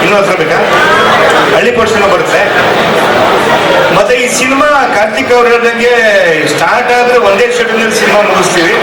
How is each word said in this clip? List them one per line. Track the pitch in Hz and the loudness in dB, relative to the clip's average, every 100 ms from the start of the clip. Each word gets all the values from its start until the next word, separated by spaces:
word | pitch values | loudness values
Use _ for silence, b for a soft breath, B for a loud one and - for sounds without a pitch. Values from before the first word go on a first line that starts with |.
ಇನ್ನೊಂದ್ | - 202 190 | 0 0 0
ಸ್ವಲ್ಪ | 180 | -2
ಬೇಕಾ? | 156 175 196 - - - - - - - - 220 | -2 0 0 0 0 0 0 0 2 0 0 0
ಹಳ್ಳಿ | 240 | 0
ಪೋರ್ಷನ್ | 233 214 214 196 | 0 0 0 0
ಬರುತ್ತೆ. | 180 156 165 - - - - - - - 65 - - - - 147 135 - - | 0 0 0 0 0 -2 0 0 0 0 0 0 0 0 -2 0 0 0 0
ಮತ್ತೆ | 254 247 | 0 0
ಈ | 247 | -2
ಸಿನಿಮಾ | - 262 277 294 277 254 208 | -2 -2 0 0 0 0 -2
ಕಾರ್ತಿಕ್ | 214 220 - | -2 -2 0
ಅವ್ರು | 240 240 | 2 2
ಹೇಳ್ದಂಗೆ | 240 233 226 240 240 226 202 175 156 151 | 2 0 0 0 2 2 2 2 0 -2
ಸ್ಟಾರ್ಟ್ | 147 170 226 240 | -2 0 0 0
ಆದ್ರೆ | 247 240 247 | 0 2 2
ಒಂದೇ | 202 196 240 - | 2 2 0 0
ಶೆಡ್ಯೂಲ್ | 220 220 220 | -2 -2 -2
ಸಿನಿಮಾ | 214 202 202 | -2 0 0
ಮುಗಿಸ್ತೀವಿ. | 196 196 165 170 165 - | 2 0 0 0 0 0